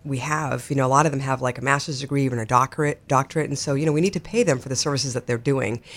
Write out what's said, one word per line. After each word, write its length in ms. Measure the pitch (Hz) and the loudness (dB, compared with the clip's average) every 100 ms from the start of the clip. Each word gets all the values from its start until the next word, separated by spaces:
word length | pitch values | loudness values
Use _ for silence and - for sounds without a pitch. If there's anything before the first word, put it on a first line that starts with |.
| 147 | -6
we 140 | 135 | -6
have, 500 | 143 156 147 123 - | -2 -2 -2 -4 -2
you 60 | 139 | 0
know, 100 | 131 | 4
a 20 | |
lot 180 | 139 156 | 4 4
of 40 | |
them 100 | 139 | 2
have, 200 | 135 131 | -2 -2
like, 160 | 127 123 | -2 -2
a 40 | |
master's 380 | 131 143 - 131 | 0 0 0 -8
degree, 220 | 139 143 | -2 0
even 140 | 135 120 | 0 0
a 80 | 107 | 2
doctorate, 640 | 123 131 - 147 143 - | 2 2 0 -2 -2 0
doctorate. 420 | 131 135 165 139 | 0 2 -2 -2
And 80 | 143 | -4
so, 160 | - | -2
you 140 | 139 160 | 0 2
know, 40 | |
we 100 | 151 | 2
need 120 | 185 | 2
to 60 | 185 | 0
pay 240 | - 226 | -4 0
them 160 | 202 131 | 2 2
for 100 | 131 | 0
the 60 | 127 | -4
services 400 | 151 139 131 120 | -2 -2 -2 -4
that 100 | - | -2
they're 140 | 117 | -2
doing. 420 | 131 135 110 117 - | 0 0 0 -4 -8